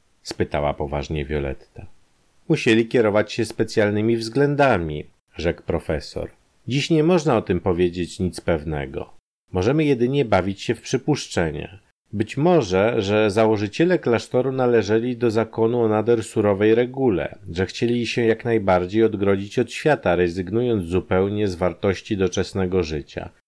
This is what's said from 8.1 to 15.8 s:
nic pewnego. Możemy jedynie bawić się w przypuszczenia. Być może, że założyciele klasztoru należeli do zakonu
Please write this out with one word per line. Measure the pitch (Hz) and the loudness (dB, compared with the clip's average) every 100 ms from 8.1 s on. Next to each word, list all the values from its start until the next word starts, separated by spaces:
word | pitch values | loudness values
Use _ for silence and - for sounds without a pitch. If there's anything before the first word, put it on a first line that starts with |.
| - | -4
nic | 92 - | -4 -4
pewnego. | - 80 78 73 67 71 - - _ _ _ | -2 -2 -2 -6 -6 -10 -12 -18 _ _ _
Możemy | 92 104 151 147 | -2 0 2 2
jedynie | 127 120 143 110 | 2 0 0 2
bawić | 95 92 98 | 0 0 -4
się | - 117 | -6 -6
w | |
przypuszczenia. | - 127 - 143 - 98 80 73 76 98 _ _ - | -4 -4 -2 -2 -2 -2 -2 -4 -12 -16 _ _ -10
Być | 101 110 135 | -6 -4 0
może, | 170 170 98 92 110 120 | 4 4 4 2 2 2
że | 98 107 107 | 2 2 4
założyciele | 101 110 107 104 - 175 170 | 4 2 2 -2 0 0 2
klasztoru | 127 110 - 127 131 | 2 0 0 -2 -2
należeli | 131 123 117 98 110 123 117 | 0 2 2 4 0 0 -2
do | 120 | 0
zakonu | 107 110 - 113 120 | 0 -2 0 0 2